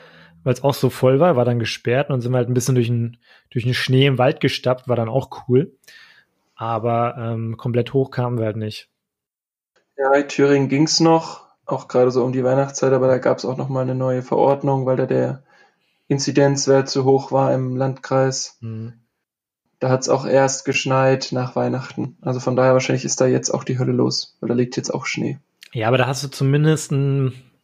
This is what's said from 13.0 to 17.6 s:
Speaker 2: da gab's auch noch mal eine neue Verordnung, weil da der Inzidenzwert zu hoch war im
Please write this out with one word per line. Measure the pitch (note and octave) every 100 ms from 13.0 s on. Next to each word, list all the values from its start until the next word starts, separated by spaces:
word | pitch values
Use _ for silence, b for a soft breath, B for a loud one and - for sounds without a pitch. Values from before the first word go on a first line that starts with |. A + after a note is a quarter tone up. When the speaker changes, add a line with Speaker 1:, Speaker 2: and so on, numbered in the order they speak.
| C3
Speaker 2:
da | B2+
gab's | B2+ B2+ -
auch | B2+
noch | C3+
mal | C3
eine | C3 C3
neue | C3 B2+
Verordnung, | B2+ - B2+ C#3 C#3+ C3+ C3
weil | B2+
da | C3
der | C3 B2+ C3+ b b b b b b -
Inzidenzwert | C#3 - C3+ C#3+ C#3 C3+ C3+ C3+
zu | C#3 C3
hoch | C3+ C3+
war | C3+ C3+
im | C3